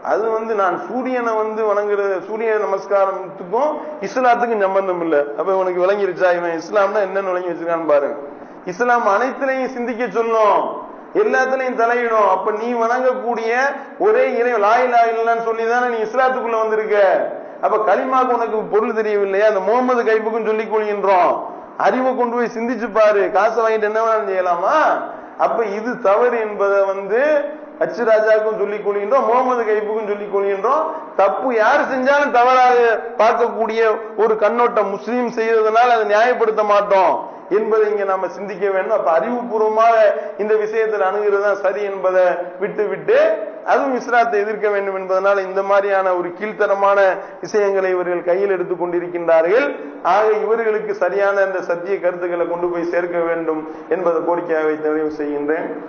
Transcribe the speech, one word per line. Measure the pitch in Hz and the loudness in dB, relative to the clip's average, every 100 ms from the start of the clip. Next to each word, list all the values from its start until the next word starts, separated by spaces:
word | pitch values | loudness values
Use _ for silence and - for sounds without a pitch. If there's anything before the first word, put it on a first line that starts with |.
அது | - 160 226 | -2 -2 0
வந்து, | 220 226 214 | -2 -2 0
நான் | 190 170 175 | 0 0 -6
சூரியனை | 233 247 254 233 | -6 -4 -2 -2
வந்து | 220 220 220 | -2 -2 -2
வணங்குற, | 220 202 208 202 202 190 | 0 0 0 0 0 -2
சூரிய | - 214 226 214 | -4 -4 -2 0
நமஸ்காரத்துக்கும் | 196 196 196 202 190 190 180 - 180 214 302 302 - - | 0 -4 0 0 2 -2 -10 -12 -4 -2 -2 -2 -10 -10
இஸ்லாத்துக்கும் | 190 254 254 233 240 226 | -6 0 2 2 2 0
சம்பந்தம் | 190 190 196 180 | 0 0 0 -2
இல்ல. | 170 147 143 - | 0 0 0 -4
அப்ப | 175 190 | -2 0
உனக்கு | 185 180 180 | 0 0 0
விளங்கிருச்சா? | 208 196 170 180 175 | 2 0 0 2 2
இவன் | 175 165 | -2 -6
இஸ்லாம்னா | 160 208 196 214 | -2 0 2 0
என்னன்னு | 196 190 196 | -2 -2 -2
விளங்கி | 180 180 | -4 -4
வச்சிருக்கான்னு | 165 165 165 160 | -6 -4 -4 2
பாருங்க. | 147 139 147 - - - - - | 2 2 -6 -12 -16 -18 -14 -12
இஸ்லாம் | 175 240 240 214 | -4 0 2 2
அனைத்துலயும் | 202 254 233 269 262 254 | 0 0 -2 -4 -2 -4
சிந்திக்க | 254 240 226 240 | -4 -6 -4 -4
சொல்லும், | 190 233 226 214 175 - - - - - | -2 0 2 2 2 -2 -6 -12 -16 -6
எல்லாத்துலயும் | 175 220 254 262 262 262 220 | 0 2 2 0 0 -2 0
தலையிடும். | 233 240 233 220 202 | 0 2 0 2 2
அப்ப | 185 214 | 2 0
நீ | 214 233 | -4 -4
வணங்கக்கூடிய | 240 226 247 254 220 220 247 226 240 277 294 - - | -2 0 2 0 0 -4 -4 -2 0 0 -2 -12 -2
ஒரே | 196 226 262 240 | 2 4 2 0
இறை | 240 233 | 0 2
லா | 202 233 | 4 4
இலாஹ | 247 240 233 | 4 4 2
இல்லல்லாஹ்னு | 226 226 233 | 2 0 0
சொல்லி | 226 226 226 | -2 -2 0
தானே | 240 247 226 | 0 0 -2
நீ | |
இஸ்லாத்துக்குள்ள | 214 - 262 254 226 226 | -2 2 2 0 -2 -2
வந்திருக்க. | 220 220 208 208 196 160 - - - - | 0 0 0 4 4 4 0 -6 -14 -4
அப்ப | 190 208 | 0 0
கலிமாக்கு | 190 214 262 262 254 | 2 2 2 0 2
உனக்கு | 240 226 214 | 0 0 -4
பொருள் | 196 196 240 | 0 0 0
தெரியவில்லையா? | 220 214 208 196 196 214 | -2 0 0 0 2 2
அந்த | 208 | 2
முகமது | 190 233 254 247 | 0 0 2 0
கைஃபுக்கும் | 214 220 214 220 214 | 2 2 0 -4 -2
சொல்லிக் | 220 220 | -2 -2
கொள்கின்றோம், | 214 214 208 190 190 165 123 - - - - | -2 -2 -2 2 4 4 0 -4 -12 -16 -2
அறிவை | 165 247 262 254 | 0 2 0 0
கொண்டு | 240 240 | -2 0
போய் | 233 226 | -4 -4
சிந்திச்சு | 233 240 233 | -4 -4 -2
பாரு. | 196 214 208 185 | 2 4 4 2
காசை | 175 214 233 | 2 2 2
வாங்கிட்டு | 226 220 | 0 2
என்ன | 208 220 | 0 0
வேணாலும் | 226 220 202 | 0 0 0
செய்யலாமா? | 190 180 170 190 302 269 - - - - - | -2 0 0 2 2 2 0 -4 -12 -16 -2
அப்ப | 160 214 226 | 0 0 -2
இது | 202 226 240 | -4 -6 -2
தவறு | - 208 247 240 | 2 4 2 0
என்பதை | 220 202 202 196 196 | -4 -2 2 2 2
வந்து | 196 196 220 285 302 294 - - - | -2 -2 0 2 0 -2 -8 -16 -4
ஹச் | 160 220 233 | -4 -2 2
ராஜாவுக்கும் | 214 214 214 214 214 | 4 4 2 2 -2
சொல்லிக் | 202 208 196 | -4 -2 -2
கொள்கின்றோம், | 202 202 269 214 | -2 2 2 2
முகமது | 240 254 247 | 2 2 0
கைஃபுக்கும் | 220 214 214 214 214 | 0 0 0 -4 -4
சொல்லிக் | 202 202 196 | -6 -2 -2
கொள்கின்றோம். | 196 196 202 302 320 - - - | 0 0 0 0 -2 -6 -10 0
தப்பு | 196 - 262 233 | 0 2 -2 2
யாரு | 214 294 | 2 2
செஞ்சாலும் | 233 262 254 285 285 | 0 -2 2 2 4
தவறாக | 240 247 262 254 247 233 214 - - | 4 4 6 6 4 4 2 -4 0
பார்க்கக்கூடிய | 214 247 233 208 220 220 226 208 - - | 2 2 0 0 -4 2 2 0 -4 0
ஒரு | 220 214 | 0 2
கண்ணோட்டம் | 208 233 240 - 202 | 2 2 0 2 -2
முஸ்லீம் | 202 220 247 240 | -4 -4 -2 -2
செய்யறதுனால | - 226 226 220 220 247 | -2 0 2 2 4 4
அதை | 233 208 208 | 4 2 2
நியாயப்படுத்த | 240 240 220 208 208 | 2 2 0 0 2
மாட்டோம் | 208 202 196 175 139 - - - | 2 4 4 4 2 -4 -14 -2
என்பதை | 196 214 220 214 | -2 2 2 2
இங்க | 208 | 0
நாம | 196 190 180 | -2 -2 -4
சிந்திக்க | 180 202 196 196 | -6 -10 -4 -2
வேண்டும். | 190 202 214 | 0 0 0
அப்ப | 180 165 | 2 0
அறிவுபூர்வமாக | 220 247 233 220 220 220 226 226 208 - - - | 0 -4 -4 -2 0 4 4 6 4 2 -6 -6
இந்த | 208 214 | 0 0
விஷயத்தில் | 208 226 220 208 | 0 -2 -2 0
அணுகிறது | 190 202 208 196 | 0 0 0 2
தான் | 202 196 | 0 0
சரி | 196 196 | -2 -2
என்பதை | 202 196 185 185 180 175 175 - | -4 -2 0 4 4 2 -6 -6
விட்டு | 202 190 202 | -6 -2 -4
விட்டு, | 175 156 247 320 320 - - - | -4 2 4 4 0 -6 -10 -2
அதுவும் | 214 277 247 | 0 0 -4
இஸ்லாத்தை | 240 240 233 208 | 0 2 2 0
எதிர்க்க | 208 214 208 | -2 -2 0
வேண்டும் | 202 196 190 | 0 -2 -6
என்பதனால | 185 185 196 202 | -2 0 2 0
இந்த | 190 190 | 0 -4
மாதிரியான | 196 202 196 196 190 180 | 2 2 2 0 2 0
ஒரு | 175 | -2
கீழ்த்தரமான | 175 214 214 208 196 196 202 190 196 - - | -6 -8 -2 0 2 4 4 4 2 -6 -14
விஷயங்களை | 175 214 202 196 185 | -4 0 2 2 0
இவர்கள் | 185 175 175 | 0 0 -2
கையில் | 170 175 202 | 0 0 2
எடுத்துக் | 190 175 175 | 0 -2 -4
கொண்டிருக்கின்றார்கள். | 175 175 175 175 170 165 165 220 285 - - - | -2 -2 -4 -4 2 4 4 2 0 -6 -12 -6
ஆக, | - 190 220 | 0 2 2
இவர்களுக்கு | 208 196 226 226 214 208 | 2 0 0 0 -2 -4
சரியான | 196 180 190 202 202 | -2 -2 2 0 2
அந்த | 190 185 | 0 -2
சத்திய | 160 170 175 190 | -4 -4 -2 -2
கருத்துக்களை | 175 175 180 175 170 | -2 -2 -4 -2 -2
கொண்டு | 170 175 | -2 -2
போய் | 175 | -2
சேர்க்க | 170 175 175 170 | -2 -2 -2 -2
வேண்டும் | 170 165 160 156 156 - - | -2 -2 -2 -4 -6 -14 -6
என்பதை | 170 175 160 | -2 0 0
கோரிக்கையாக | 160 170 170 160 156 | 0 -2 0 0 0
வைத்து | 151 156 | -2 -2
நிறைவு | 156 156 151 | 0 -2 -4
செய்கின்றேன். | 147 147 147 160 185 - | -4 -4 -2 -2 -4 -10